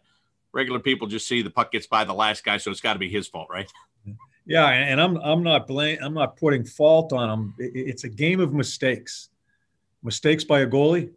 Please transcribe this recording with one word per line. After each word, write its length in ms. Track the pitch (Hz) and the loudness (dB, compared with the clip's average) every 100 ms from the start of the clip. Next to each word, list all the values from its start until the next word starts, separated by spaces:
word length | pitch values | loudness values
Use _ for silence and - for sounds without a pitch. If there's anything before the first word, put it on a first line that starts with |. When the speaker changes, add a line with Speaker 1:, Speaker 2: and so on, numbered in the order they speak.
| _ _ _ _ _ | _ _ _ _ _
Speaker 1:
regular 260 | 131 127 123 | -6 -4 -4
people 260 | 139 117 107 | -2 -2 -4
just 200 | 107 - | -8 -4
see 140 | 123 | -4
the 80 | 98 | -2
puck 240 | 120 113 | -2 -2
gets 120 | 110 - | -4 -2
by 200 | 110 101 | -2 0
the 80 | |
last 320 | 95 107 107 - | 0 -2 -2 -2
guy, 100 | 104 | -4
so 160 | 101 | -4
it's 80 | 95 | -6
gotta 180 | 113 101 | -4 -4
be 120 | 92 | -4
his 180 | 101 92 | -6 -6
fault, 220 | 85 80 | -12 -10
right? 180 | 90 98 - _ _ 101 107 - _ - | -10 -10 -16 _ _ -18 -18 -20 _ -2
Speaker 2:
Yeah, 240 | 160 147 | 2 4
and, 220 | 127 139 | 4 2
and 100 | 135 | 2
I'm, 160 | 180 165 | 2 0
I'm 260 | 147 165 | 0 0
not 240 | 170 147 117 | 2 0 0
blame-, 320 | 135 151 156 | -4 -2 -4
I'm 120 | 139 | -6
not 240 | 156 135 - | -2 -2 0
putting 260 | 156 135 | 0 0
fault 480 | 113 - 151 160 160 | -2 4 6 6 4
on 180 | 127 113 | -2 0
him. 240 | 110 107 - | -2 -4 -8
I, 40 | |
i-, 80 | 123 | -8
it's 320 | 127 131 117 127 | -6 -8 -8 -10
a 40 | |
game 300 | 104 156 185 | -2 0 2
of 140 | 165 | 2
mistakes. 760 | 143 127 - 135 120 - - - _ _ _ _ _ _ _ | 0 -2 -2 -2 -2 -8 -18 -18 _ _ _ _ _ _ _
Mistakes 440 | 117 - 151 156 - | -10 -2 0 0 2
by 160 | 147 | 2
a 40 | 127 | 4
goalie 460 | 135 147 175 170 | 2 4 2 -2